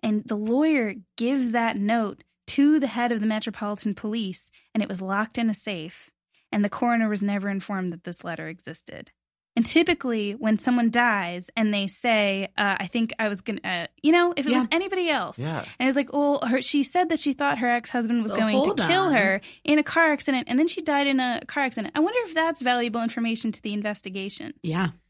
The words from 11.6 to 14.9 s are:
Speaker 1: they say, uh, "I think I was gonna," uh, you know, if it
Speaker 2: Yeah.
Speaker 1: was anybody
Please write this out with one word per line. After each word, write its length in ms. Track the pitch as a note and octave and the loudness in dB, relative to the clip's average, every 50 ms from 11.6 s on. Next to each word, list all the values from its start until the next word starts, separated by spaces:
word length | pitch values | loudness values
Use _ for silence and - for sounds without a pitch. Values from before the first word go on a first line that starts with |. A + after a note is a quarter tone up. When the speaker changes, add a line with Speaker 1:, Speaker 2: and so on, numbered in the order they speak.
| A3 G#3+ G#3 | 0 2 2
Speaker 1:
they 140 | G3+ G3 F#3 | 0 -2 -2
say, 600 | - - - B3 A3+ G#3+ G#3 G3+ G3 F#3+ G3 - _ | -4 -2 0 2 2 4 2 2 0 -2 -4 -6 _
uh, 200 | - G#3 G3+ G3 - | -2 0 0 0 -2
"I 80 | G3 | -4
think 260 | F3 - A#3+ A3+ A3+ - - | -4 -2 -2 -2 -2 -2 -4
I 80 | A3 G#3+ | -4 -2
was 120 | G3+ F#3 | -2 -4
gonna," 200 | - - G#3+ - - | -6 -6 -6 -6 -4
uh, 220 | - F#3 F3 E3+ - _ _ | -4 -4 -4 -6 -8 _ _
you 120 | - C#4+ D#4+ | 2 4 6
know, 200 | F4 F4 F4 F4 | 6 4 4 2
if 100 | E4 C4 | 0 0
it 60 | C#4+ B3 | 2 2
Speaker 2:
Yeah. 60 | B3+ | 2
Speaker 1:
was 100 | B3+ A3 | 2 2
anybody 400 | - E4+ F#4+ G4 | 0 -2 0 -2